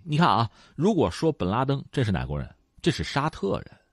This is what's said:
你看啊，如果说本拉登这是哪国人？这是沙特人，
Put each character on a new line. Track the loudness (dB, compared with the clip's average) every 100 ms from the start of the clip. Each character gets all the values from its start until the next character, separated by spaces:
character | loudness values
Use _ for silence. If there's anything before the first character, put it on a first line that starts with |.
| -4
你 | 2
看 | 4
啊， | 4 0 _ -18 -2
如 | 2
果 | 4 2
说 | 2 -2
本 | 0 -2
拉 | 0 0
登 | -2 -4
这 | -2
是 | 0
哪 | 0
国 | -2 -6
人？ | -8 -14 _ -4
这 | -2
是 | -2
沙 | -4 -2 -4
特 | -4 -4 -4 -8
人， | -20 _